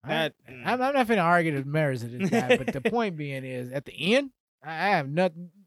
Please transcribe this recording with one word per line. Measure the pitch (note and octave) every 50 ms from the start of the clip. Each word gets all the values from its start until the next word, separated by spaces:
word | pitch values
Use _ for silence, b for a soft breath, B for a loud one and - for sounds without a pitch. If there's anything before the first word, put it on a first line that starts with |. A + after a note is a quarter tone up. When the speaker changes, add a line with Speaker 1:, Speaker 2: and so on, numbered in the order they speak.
| -
Speaker 1:
I, |
Speaker 2:
That, | C3+ D#3 D#3+ D#3+ D3 _ _ _
Speaker 1:
I'm, | - B2+ - A#2+ E3 A3+ B3+
I'm | B3+ C4+ C#4+
not | C4+ B3
finna | A3 A#3 G3+ E3+
argue | E3 F3 F3 E3 E3 D3 C#3
the | C3+
merits | C#3 C#3+ D#3 D#3 C#3+ C3 A#2+ A#2
of | A#2
this | A#2+ B2+ F#3+ F3
guy, | F#3 A#3 - - B3
but | - C3 A#3+ -
the | C#3
Speaker 2:
<laughs> | B2 A3+
Speaker 1:
point | G3+ A#3+ A3+ G3+ E3+
being | D3+ D3 C#3+ C#3 C3+ C3
is, | C3 B2+ B2 B2 B2
at | B2+ C#3+ C3+
the | - - - C#3+ F3+ A3+
end, | C4+ C#4+ C4 _ _ _ _ _ _ -
I, | D#3
I | D#3+ D#3 F3 G3+
have | G3+ E3+ C#3 C3+
nothing. | D3 E3+ F#3 F#3 D#3+ E3+ F3 E3+ _ G3+ G3+